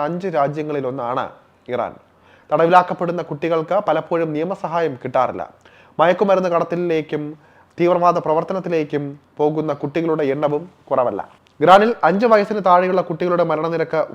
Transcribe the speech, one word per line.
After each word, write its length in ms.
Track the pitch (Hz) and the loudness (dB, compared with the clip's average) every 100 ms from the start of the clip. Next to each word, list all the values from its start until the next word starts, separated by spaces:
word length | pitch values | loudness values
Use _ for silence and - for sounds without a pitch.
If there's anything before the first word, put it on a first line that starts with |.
| 147 | -4
അഞ്ച് 200 | 175 190 160 | -4 -4 0
രാജ്യങ്ങളിലൊന്നാണ് 880 | 143 151 151 147 131 135 120 131 101 - _ _ - | -2 -2 -6 -4 -4 -6 -4 -4 -6 -12 _ _ -8
ഇറാൻ. 260 | 120 101 - _ _ _ _ _ | -6 -6 -10 _ _ _ _ _
തടവിലാക്കപ്പെടുന്ന 720 | 156 165 180 175 175 175 175 | 0 6 4 4 -4 -4 -6
കുട്ടികൾക്ക് 560 | 160 147 165 165 160 190 208 | -8 -6 -2 -2 0 -2 0
പലപ്പോഴും 420 | 160 160 170 165 | -2 -2 -4 -2
നിയമസഹായം 600 | 151 170 190 165 170 160 127 | -4 -4 -6 -6 -4 -4 -6
കിട്ടാറില്ല. 400 | 131 131 120 92 80 - - - - - | -2 0 0 -4 -12 -16 -20 -20 -14 2
മയക്കുമരുന്ന് 500 | 165 185 202 190 185 | 2 4 2 2 2
കടത്തലിലേക്കും 760 | 170 165 175 175 160 147 151 151 156 _ _ _ - | -2 -2 -4 -2 -2 -2 -8 -8 -14 _ _ _ -2
തീവ്രവാദ 380 | 170 180 175 170 151 | 2 4 4 2 0
പ്രവർത്തനത്തിലേക്കും 760 | 156 170 190 175 165 151 147 143 143 _ - | 0 0 -6 -2 -2 -2 -4 -6 -12 _ -2
പോകുന്ന 340 | 151 156 156 143 | 0 0 -4 -4
കുട്ടികളുടെ 420 | 147 165 165 160 143 | -4 -2 -2 0 0
എണ്ണവും 360 | 135 151 147 180 _ - | 0 0 -2 -6 _ -2
കുറവല്ല. 300 | 131 120 101 - - _ _ | 0 0 -2 -10 -18 _ _
ഇറാനിൽ 360 | 151 190 220 233 | 6 6 6 2
അഞ്ച് 220 | 156 190 240 | 0 2 4
വയസ്സിന് 300 | 220 202 214 190 | 4 2 -2 4
താഴെയുള്ള 360 | 180 185 185 | 4 4 0
കുട്ടികളുടെ 440 | 175 160 180 175 165 | -2 -4 -2 0 0
മരണനിരക്ക് 540 | 156 165 165 - 160 - | 0 -2 -4 -2 -2 -4